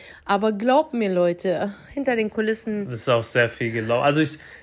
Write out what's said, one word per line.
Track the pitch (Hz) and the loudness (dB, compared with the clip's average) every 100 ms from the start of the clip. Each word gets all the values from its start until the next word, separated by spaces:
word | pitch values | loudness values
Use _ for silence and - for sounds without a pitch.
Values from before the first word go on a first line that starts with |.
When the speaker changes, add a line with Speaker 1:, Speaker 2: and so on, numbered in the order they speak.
| - - - | -20 -16 -2
Speaker 1:
Aber | 196 220 | 2 2
glaubt | 202 240 277 311 240 | 0 2 2 2 -2
mir, | 208 | 0
Leute, | 180 175 175 190 165 202 202 - | 2 2 0 -2 -2 -4 -8 -12
hinter | - 262 233 | -6 -2 0
den | 214 | -2
Kulissen | - 220 220 - 208 202 | -2 -2 -2 -4 -6 -6
Speaker 2:
Das | 117 | -6
ist | 135 | 0
auch | 120 | 0
sehr | 113 127 117 | 2 0 0
viel | - 117 | 0 -4
gelaufen. | 117 110 120 | -2 0 2
Also | 143 147 | 2 4
ich, | 151 - - - | 2 -2 -12 -20